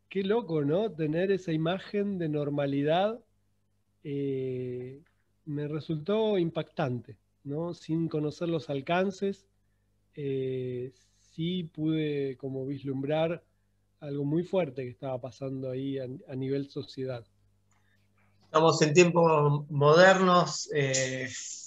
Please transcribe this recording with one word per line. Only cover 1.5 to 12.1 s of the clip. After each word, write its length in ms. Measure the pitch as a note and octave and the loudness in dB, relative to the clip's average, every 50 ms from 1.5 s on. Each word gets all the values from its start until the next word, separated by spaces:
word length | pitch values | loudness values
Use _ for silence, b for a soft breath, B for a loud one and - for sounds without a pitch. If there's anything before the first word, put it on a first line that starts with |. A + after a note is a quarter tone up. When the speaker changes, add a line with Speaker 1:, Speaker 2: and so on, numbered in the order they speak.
| D#3+ | -2
Speaker 1:
imagen 680 | D#3 D#3+ E3 F#3 F#3+ - - - G#3 G3+ G3+ G3+ F3+ | 0 0 0 -2 -2 -4 -6 -4 -2 -2 -2 -2 -4
de 100 | E3+ D#3 | -2 -2
normalidad, 880 | D3+ D3+ D3 C#3+ C#3+ C#3+ C#3+ C#3 C#3 C#3 C#3+ D3 D#3+ F3 G3 G#3+ A3+ B3+ - _ _ _ _ _ _ _ _ _ _ _ _ _ _ _ - | -2 -2 -2 -2 0 0 0 0 0 0 2 2 2 2 2 0 -2 -6 -12 _ _ _ _ _ _ _ _ _ _ _ _ _ _ _ -10
eh, 1000 | D#3 C#3+ C#3+ C#3+ C#3 C3+ C3 C3 C3 B2+ B2+ B2+ B2+ B2 B2 B2 B2+ C3 C#3 E3 _ _ _ _ _ _ _ _ | -8 -6 -4 -2 -2 -2 -4 -4 -4 -6 -6 -6 -8 -8 -10 -10 -12 -14 -18 -20 _ _ _ _ _ _ _ _
me 220 | E3 D3 C#3+ D3 D3 | -8 -6 -6 -4 -4
resultó 680 | D3+ D#3 C#3 - E3 D3+ D3+ F#3+ G3+ A3 A3 G#3+ G#3 F#3+ | -6 -6 -4 -4 -6 -4 -2 -2 0 0 2 2 2 2
impactante, 800 | E3+ E3 - E3 D#3 - _ - D#3+ C3+ B2 A#2+ G#2+ - A#2+ - _ _ _ _ - | 0 0 -2 -4 -6 -6 _ -4 -2 -2 -2 -4 -8 -12 -20 -20 _ _ _ _ -10
¿no? 300 | C#3 C#3+ D3+ E3+ F3 E3+ | -8 -6 -4 -4 -6 -8
Sin 340 | - - - D#3 E3 E3 D#3+ | -8 -6 -4 -2 -2 0 0
conocer 420 | - D#3 D3+ D3+ C#3+ - F3+ E3+ | -2 -2 -2 -2 -4 -4 -4 -2
los 200 | E3 D#3+ - - | -2 -2 -2 -4
alcances, 800 | C#3+ C#3 C3 - E3+ F3+ F#3+ G3+ F#3+ - G3+ G3 G3+ - _ _ _ _ _ _ _ _ _ _ _ _ _ _ _ | -6 -4 -2 0 0 2 2 0 -2 -2 -2 -4 -4 -6 _ _ _ _ _ _ _ _ _ _ _ _ _ _ _
eh, 800 | - D3 C#3 C3+ C3+ C3 C3 C3 C3 B2+ B2+ B2+ B2 B2 C3 - _ _ _ _ _ _ _ _ | -8 -6 -4 -2 -2 -2 -4 -4 -4 -6 -6 -6 -8 -8 -10 -12 _ _ _ _ _ _ _ _
sí 300 | - D#3+ E3+ F3+ F#3 F3 | -4 -4 -2 -2 -4 -6
pude 720 | D#3 - - D#3 D#3 D#3+ D#3+ D#3 D3+ | -6 -6 -4 -2 0 0 0 0 -2